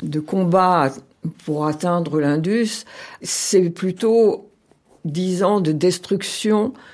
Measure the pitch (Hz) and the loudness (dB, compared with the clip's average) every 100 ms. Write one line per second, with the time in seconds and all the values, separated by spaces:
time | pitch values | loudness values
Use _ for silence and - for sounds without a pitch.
0 | 156 151 151 190 180 185 185 170 135 135 | -4 -6 -4 -2 2 4 4 4 2 -2
1 | - _ 165 - - 151 151 151 180 175 | -14 _ -12 -10 -6 -2 -2 -2 -2 0
2 | 156 151 143 151 165 226 220 - - - | 0 0 0 0 0 0 -2 -4 -14 -20
3 | - - - - - 185 175 170 190 185 | -20 -14 -8 -6 2 2 2 0 -4 -2
4 | 226 226 214 - - _ _ _ _ _ | 2 4 4 2 -6 _ _ _ _ _
5 | 165 156 185 180 196 208 156 151 175 175 | -6 -2 -2 0 2 2 0 2 0 0
6 | - 190 - - 214 214 226 - - | -4 -4 -4 -4 0 0 0 -6 -18